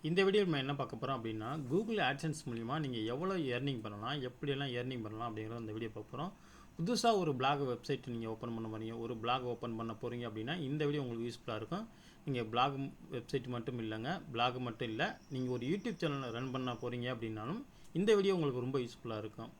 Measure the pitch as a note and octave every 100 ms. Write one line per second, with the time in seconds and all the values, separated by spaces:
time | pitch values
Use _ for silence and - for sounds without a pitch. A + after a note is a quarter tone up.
0 | D#3 F3 G3 G3+ F#3+ D3 C3+ C#3 B2+ A#2
1 | C3 C3 A2+ A2 A2 D#3 B2+ D#3+ A3 G#3+
2 | C3+ C#3 D#3+ C#3+ - A#2 A#2 D3+ C#3+ A#2+
3 | G#2+ B2+ F#3 F#3+ C#3 A#2+ C#3 B2 G#2+ G#2
4 | A2+ D3 B2+ - D3 C#3 C#3 A#2+ B2 B2+
5 | G#2+ A2 A#2 G#2+ A2 A#2 A2 G#2+ A#2 A2
6 | G#2+ B2 F3 - - - - - E3+ A#3+
7 | A#3 G#3+ D#3+ B2+ C3+ C#3+ C#3 A#2+ - C3+
8 | B2+ A#2 A2+ A2+ A#2+ A2+ A2 A2 A2+ A2+
9 | A#2 A#2 A#2 B2+ B2 A#2 A#2+ A2+ A2+ G#2+
10 | B2 A#2+ A#2+ A2 A2+ F3+ C#3 D3 D3 D3
11 | B2+ A#2 A#2+ A#2 - G#2+ A2 F3 A3+ -
12 | - - - B2+ A2 A#2 C#3 C3+ C3+ -
13 | - B2+ - C3+ B2 A#2+ A2+ B2 A2+ A2
14 | A#2+ F3+ - A#2 B2 B2 B2 A2 A#2+ A2
15 | F3+ - - C3+ B2+ B2 B2 G3+ A#3 G3
16 | E3 C#3 B2+ A#2 C3 C3 B2+ A#2+ B2 B2
17 | B2 A#2+ A2+ G#2+ A2 G#3 C#4+ - - D#3+
18 | G#3 G#3 G3 F#3 D3 B2+ B2+ C3+ A#2 -
19 | A#2+ A2 G#2+ - A2+